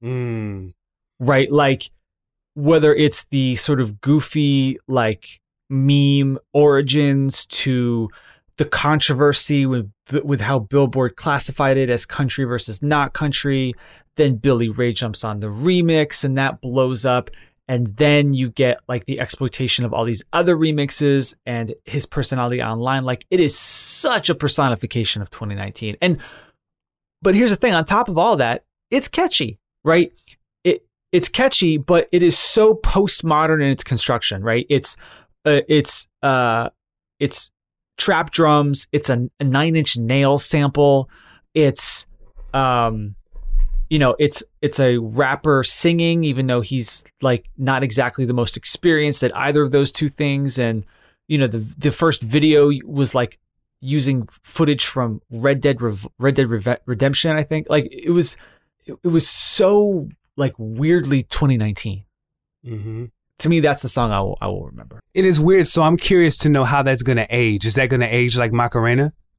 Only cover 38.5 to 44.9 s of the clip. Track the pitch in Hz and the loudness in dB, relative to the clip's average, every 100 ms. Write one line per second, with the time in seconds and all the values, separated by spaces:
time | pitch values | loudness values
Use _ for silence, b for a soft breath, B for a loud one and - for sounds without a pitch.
38.5 | 147 143 139 - 147 147 120 123 - 139 | 4 2 -2 -2 -2 0 -2 -2 -4 -2
39.5 | 135 160 160 143 123 113 135 139 143 - | 0 2 0 0 -2 -2 2 2 2 0
40.5 | 151 143 - 143 139 131 b b b _ | 0 0 2 4 4 0 b b b _
41.5 | 160 143 135 - - - - - - - | 2 2 2 -2 -4 -6 -18 -20 -20 -8
42.5 | 135 131 123 117 110 104 101 _ - - | -2 0 0 0 -2 -8 -14 _ -12 -2
43.5 | - - - - 156 131 - 147 - - | 2 2 0 0 2 2 2 0 0 -6
44.5 | _ 147 139 131 | _ -4 2 2